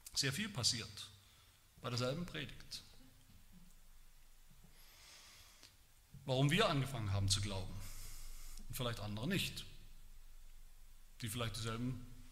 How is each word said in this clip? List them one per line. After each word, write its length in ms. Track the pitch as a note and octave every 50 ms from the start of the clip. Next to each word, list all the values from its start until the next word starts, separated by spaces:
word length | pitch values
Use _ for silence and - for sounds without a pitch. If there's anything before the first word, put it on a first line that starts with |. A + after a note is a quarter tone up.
| - - -
sehr 200 | - C#3 C3+ C3+
viel 180 | C#3 G#3+ G#3+
passiert, 580 | G3+ C3+ A2+ - - A2+ G#2 - - - - - - - - - - - - - - - - - - -
bei 80 | - A#2
derselben 380 | B2 A#2 B2 B2+ C#3 E3+ F3
Predigt. 560 | - - - C#3+ - - - - - - - - - - - - - - - - - - - - - - - - - - - - - - - - - - - - - - - - - - - - - - - - - - - - - - - - - - - - - - - - - - - - - - - - - - - -
Warum 260 | C#3 B2+ C3 C#3+ C#3+
wir 180 | D#3+ G3 A3+ F#3+
angefangen 440 | D#3+ C#3 C3 - C3+ A#2 G#2+ G2+ G2
haben 160 | G2+ G2+ F#2+
zu 120 | - -
glauben 320 | G2+ G#2 G2 F#2+ F2+ - - - - - - - - - - - - - - - - - - - - -
und 60 | A#2
vielleicht 240 | - B2 A#2+ A2+ -
andere 300 | - G#2 G2+ G#2+ A#2 E3
nicht, 360 | G3 E3 - - - - - - - - - - - - - - - - - - - - - - - - - - - - - - - - - - - - -
die 60 | A2
vielleicht 260 | G2+ A#2+ A#2 A2+ -
dieselben 500 | - A2 A2+ A2+ A#2 B2 B2+ B2 G#2 - - - - - -